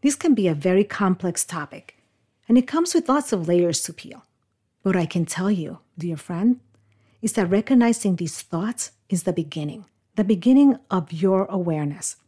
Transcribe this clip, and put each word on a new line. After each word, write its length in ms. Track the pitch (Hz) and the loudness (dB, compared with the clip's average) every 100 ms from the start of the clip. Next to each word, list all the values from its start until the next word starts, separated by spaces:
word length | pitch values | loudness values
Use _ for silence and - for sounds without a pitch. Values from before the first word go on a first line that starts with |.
This 160 | 277 285 | 0 0
can 180 | 339 | 2
be 120 | 233 190 | 2 2
a 80 | |
very 280 | 151 185 185 | 0 2 2
complex 600 | 202 - 196 185 180 170 | 0 0 0 0 -2 -4
topic, 520 | - 170 147 - - _ _ _ _ _ _ | -6 -8 -12 -16 -20 _ _ _ _ _ _
and 100 | 240 | 2
it 80 | 254 | 2
comes 260 | 302 349 | -2 0
with 160 | 339 330 | 0 0
lots 240 | 277 277 | -2 0
of 160 | 196 165 | -4 0
layers 340 | 175 175 165 | 2 2 -2
to 100 | - | -6
peel. 320 | 170 - - _ _ _ _ _ _ | -12 -18 -20 _ _ _ _ _ _
What 140 | 196 185 | -2 0
I 100 | 160 | 0
can 200 | 175 165 | -2 -4
tell 240 | - 190 | -2 -2
you, 280 | 202 156 - _ - | -2 -4 -12 _ -10
dear 200 | 170 160 | -8 -8
friend, 440 | - 170 214 247 _ _ _ _ _ _ | -8 -2 0 0 _ _ _ _ _ _
is 100 | 220 | -4
that 180 | - 185 | -2 0
recognizing 680 | 196 220 262 233 233 202 175 | 0 2 4 4 2 0 0
these 260 | 170 - | -4 -8
thoughts 500 | - 165 208 240 - _ _ | -8 -6 -4 -6 -10 _ _
is 160 | 180 | -4
the 80 | - | -2
beginning, 540 | 170 156 160 147 208 196 _ _ | -4 -4 -6 -8 -10 -20 _ _
the 100 | - | -4
beginning 540 | 196 202 233 262 277 247 _ | 0 2 4 6 6 4 _
of 220 | 180 160 | -4 -4
your 340 | 160 190 190 196 | -2 2 2 0
awareness. 720 | 196 175 156 147 147 - - | -2 -2 -2 -4 -6 -10 -12